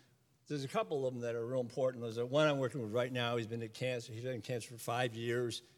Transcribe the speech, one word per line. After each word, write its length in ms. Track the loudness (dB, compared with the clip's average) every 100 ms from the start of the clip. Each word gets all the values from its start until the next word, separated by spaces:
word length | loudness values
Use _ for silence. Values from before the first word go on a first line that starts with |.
| _ _ _ _ -6
there's 160 | -4
a 40 | -2
couple 380 | -2 0 0 0
of 80 |
them 80 | 0
that 120 | -2
are 120 | -2 0
real 140 | 0
important. 420 | -2 2 0 0
There's 160 | -4 -2
a, 80 | 2
one 200 | 6 6
I'm 120 | 6
working 240 | 2 0
with 100 | 0
right 180 | 2 2
now. 280 | 2 2 2
He's 80 | 0
been 160 | -4
in 80 | -6
cancer. 420 | -4 -2 -2 -4
He's 100 | -6
been 120 | -4
in 80 | -4
cancer 260 | -4 -4 -6
for 80 | -8
five 380 | -2 0 0
years. 480 | 0 0 0 0 -4 -10